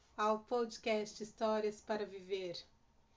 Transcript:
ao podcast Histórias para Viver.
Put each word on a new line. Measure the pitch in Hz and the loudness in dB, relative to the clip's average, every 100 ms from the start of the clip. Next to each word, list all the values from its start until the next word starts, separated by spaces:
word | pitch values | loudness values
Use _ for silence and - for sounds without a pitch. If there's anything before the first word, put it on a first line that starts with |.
| - - | -14 0
ao | 214 220 | 2 2
podcast | - 240 226 - 240 214 208 - | 2 0 0 -2 0 0 0 -6
Histórias | 214 - 220 214 214 208 | -10 -2 2 2 2 -2
para | - 214 | -4 -2
Viver. | 202 196 185 196 180 170 - - _ _ _ | -2 -6 -4 -4 -4 -6 -10 -20 _ _ _